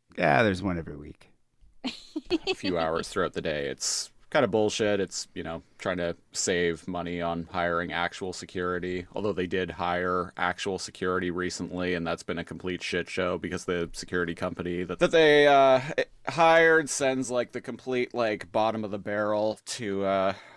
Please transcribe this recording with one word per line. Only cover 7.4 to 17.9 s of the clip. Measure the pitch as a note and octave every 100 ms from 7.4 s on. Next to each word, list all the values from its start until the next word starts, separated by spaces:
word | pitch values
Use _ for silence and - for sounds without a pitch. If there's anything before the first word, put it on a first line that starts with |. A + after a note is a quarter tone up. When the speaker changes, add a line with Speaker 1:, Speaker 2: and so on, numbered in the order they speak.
| E2
Speaker 2:
hiring | F2+ F2 E2+ F2
actual | D#2+ F2 - F#2
security, | - - F#2 F2+ F2+ F2+ F2+ E2+
although | - G#2
they | F#2 F#2
did | F#2+ F2+
hire | D#2+ F2 F2 F2+ F2+ F2 -
actual | F2+ - G2+ F#2
security | - - F#2 F#2 F2+
recently, | F2 F2+ - F2 F2+ F2+
and | F2 E2
that's | E2+
been | - E2+
a |
complete | E2 E2 F#2 F2+
shit | - F2 E2+
show | - F2+ F2
because | F2 F2 -
the | F2 E2+
security | - - F2+ F2 E2+
company | F#2 E2+ F2 F2
that, | F2+ F2
that | F3
they, | E3 D#3 D3 C#3+
uh, | C#3 C3+ C3 C#3 - - - -
hired | C3+ E3 E3 E3 D#3+ D3
sends, | - C3+ C3 A#2+
like, | B2 A#2
the | B2
complete, | - A#2 B2+